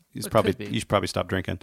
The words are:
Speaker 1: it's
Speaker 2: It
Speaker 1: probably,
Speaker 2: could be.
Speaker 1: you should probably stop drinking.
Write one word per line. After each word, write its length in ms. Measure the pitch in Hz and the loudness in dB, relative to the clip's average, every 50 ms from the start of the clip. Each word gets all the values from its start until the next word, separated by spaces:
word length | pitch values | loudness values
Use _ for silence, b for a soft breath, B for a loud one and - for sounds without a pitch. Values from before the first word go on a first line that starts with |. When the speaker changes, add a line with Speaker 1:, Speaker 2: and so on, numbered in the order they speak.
| _ _ - | _ _ -12
Speaker 1:
it's 120 | - 104 | -10 -4
Speaker 2:
It 40 | - | 2
Speaker 1:
probably, 220 | - 110 98 98 | 2 4 4 4
Speaker 2:
could 60 | - - | 0 -2
be. 160 | 104 101 113 | -4 -4 -4
Speaker 1:
you 60 | 110 | -4
should 80 | - - | -2 2
probably 200 | 110 98 92 - | 2 2 2 0
stop 200 | - 95 90 - | -2 -4 -2 -2
drinking. 320 | 98 95 - 92 90 - | -2 -2 -2 -4 -6 -8